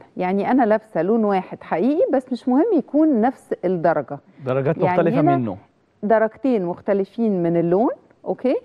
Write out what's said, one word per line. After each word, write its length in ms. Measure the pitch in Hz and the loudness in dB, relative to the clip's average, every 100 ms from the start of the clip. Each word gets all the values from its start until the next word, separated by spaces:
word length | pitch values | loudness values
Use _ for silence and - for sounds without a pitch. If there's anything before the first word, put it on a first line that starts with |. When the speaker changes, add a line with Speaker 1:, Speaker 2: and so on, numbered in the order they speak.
| - - | -10 -6
Speaker 1:
يعني 340 | 180 196 202 | -4 -2 0
انا 160 | 254 214 | 2 2
لابسه 360 | 214 - 170 | 0 -2 -4
لون 220 | 175 233 | 0 0
واحد 380 | 208 190 - 180 | 0 0 -4 -12
حقيقي 480 | - 170 233 311 508 | -6 -2 0 0 0
بس 200 | 269 - | -2 -4
مش 160 | 240 - | -6 0
مهم 240 | 254 453 | 0 2
يكون 460 | 339 - 285 320 233 | 0 0 0 2 2
نفس 340 | 240 - - - | 0 -2 -8 -6
الدرجه. 540 | 185 180 160 151 127 143 - - 131 | -4 0 0 0 -4 -10 -16 -10 -4
Speaker 2:
درجات 320 | 135 139 165 | -2 0 0
Speaker 1:
يعني 200 | 180 180 | 0 2
Speaker 2:
مختلفة 220 | 165 165 | 0 2
Speaker 1:
هنا 160 | 151 135 | 2 2
Speaker 2:
منه. 200 | 113 95 - _ _ _ | -2 -8 -16 _ _ _
Speaker 1:
درجتين 600 | 208 220 220 - 269 226 | 0 2 0 -2 -2 0
مختلفين 800 | 175 180 - 196 190 - 226 185 | -2 -6 -2 -2 -2 -2 0 0
من 140 | 170 170 | 0 0
اللون، 340 | 170 185 269 587 _ _ | 2 2 0 -2 _ _
اوكي، 320 | - 190 254 453 | -10 -4 -2 -2